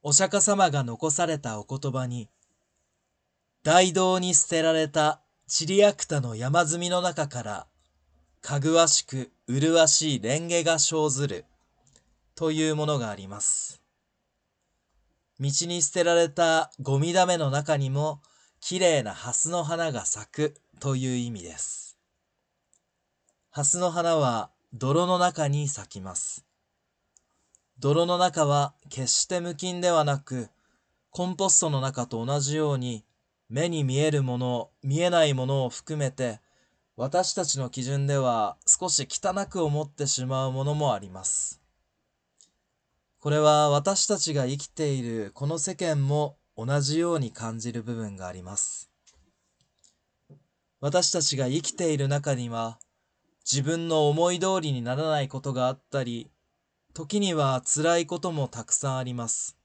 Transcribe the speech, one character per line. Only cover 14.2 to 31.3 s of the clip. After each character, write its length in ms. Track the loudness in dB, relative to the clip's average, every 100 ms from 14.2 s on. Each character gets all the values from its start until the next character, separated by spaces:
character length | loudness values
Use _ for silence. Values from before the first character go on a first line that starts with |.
| _ _ _ _ _ _ _ _ _ _ _ _
道 120 | -2 -2 -2
に 160 | -2
捨 80 | -2
て 120 | 2
ら 120 | 2 4
れ 140 | 2
た 420 | 2 2 2 0 -6
ゴ 180 | -2 0
ミ 160 | 2
だ 140 | 4 4
め 100 | 2
の 140 | 0
中 260 | -2 0 -2
に 140 | 0
も、 320 | -2 -2 -4 _ _ _ _
き 200 | -8 2
れ 220 | 4 4
い 20 |
な 100 | 0
蓮 360 | -8 -6 -4 -2
の 140 | -2
花 280 | -2 -2 -2
が 160 | -4 -6
咲 240 | -8 -8
く 300 | -4 -4 -4 _ _
と 160 | -4 -2
い 180 | -2
う 40 | -4
意 120 | -4
味 140 | -8
で 120 | -12 -10
す。 360 | -10 -10 -16 -20 _ _ _ _ _ _ _ _ _ _ _ _ _ _ _
蓮 260 | -2 0 2
の 140 | 0
花 240 | 0 2 4
は 340 | 2 0 -4 _ _
泥 320 | -6 0 2 4
の 140 | 2
中 280 | 2 2 0
に 220 | 0 -2
咲 180 | -6 -12
き 140 | -14
ま 140 | -10 -8
す。 280 | -8 -12 _ _ _ _ _ _ _ _ _ _ _ _ _ -4
泥 260 | 2 2 2
の 140 | 4
中 260 | 2 2 2
は 300 | 2 0 _ -16
決 200 | -8 -2
し 140 | 0 0
て 120 | -2
無 160 | -4 -6
菌 260 | -6 -2
で 80 | 2
は 140 | 4
な 160 | 2 0
く、 320 | -4 -8 -8 _ _ _ _ _ _
コ 160 | -6
ン 100 | -4